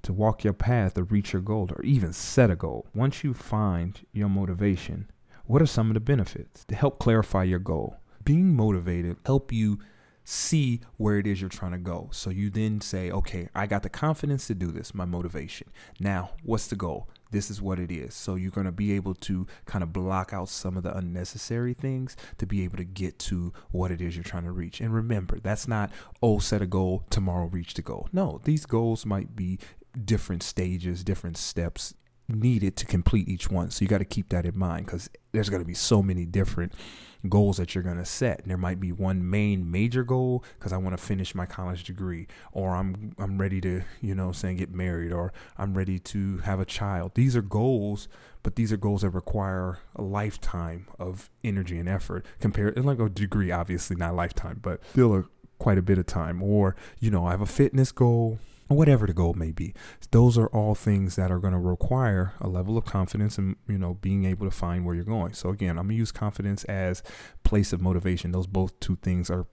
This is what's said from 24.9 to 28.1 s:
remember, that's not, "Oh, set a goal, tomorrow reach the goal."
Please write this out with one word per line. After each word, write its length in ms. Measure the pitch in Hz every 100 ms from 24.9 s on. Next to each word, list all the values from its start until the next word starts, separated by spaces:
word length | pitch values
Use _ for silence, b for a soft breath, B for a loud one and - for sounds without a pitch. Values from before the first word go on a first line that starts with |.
remember, 480 | 113 113 107 90 -
that's 260 | 95 107 -
not, 240 | 110 101 B B -
"Oh, 180 | 120 104
set 220 | - 104
a 60 | 95
goal, 360 | 95 95 95 -
tomorrow 380 | - 95 87 85
reach 260 | 90 85
the 80 | -
goal." 260 | - - -